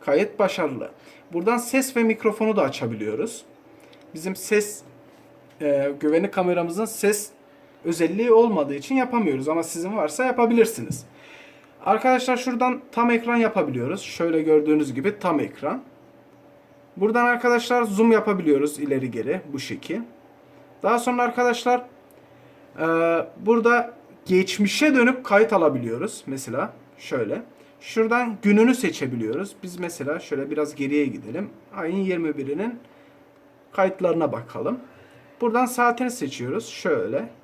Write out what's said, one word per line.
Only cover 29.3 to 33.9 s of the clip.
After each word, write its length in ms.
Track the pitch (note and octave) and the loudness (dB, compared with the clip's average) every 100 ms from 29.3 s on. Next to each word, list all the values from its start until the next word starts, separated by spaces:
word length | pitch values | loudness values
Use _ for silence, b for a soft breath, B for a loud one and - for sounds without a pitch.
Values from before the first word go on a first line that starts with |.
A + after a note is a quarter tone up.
| C3 G3 - | -4 -6 -10
Biz 160 | F#3 F3 | -14 -10
mesela 400 | F3 E3+ C3+ D#3+ | -10 -8 -6 -6
şöyle 320 | - C#3 C#3 | -6 -6 -4
biraz 240 | D3 D3 C#3+ | -2 -4 -4
geriye 300 | C#3 D3 C#3+ | -2 0 0
gidelim. 440 | G#2 G#2 C3 G#3 - - G3+ | -4 -10 -10 -10 -12 -18 -10
Ayın 220 | E3 F#3+ | -6 -2
yirmi 400 | F#3+ F3+ E3 C#3+ | -2 -2 -4 -6
birinin 420 | C3+ D3 G#3+ A#3+ B B B B B _ _ _ _ | -6 -4 -6 -8 B B B B B _ _ _ _
kayıtlarına 600 | - F#3+ | -2 -2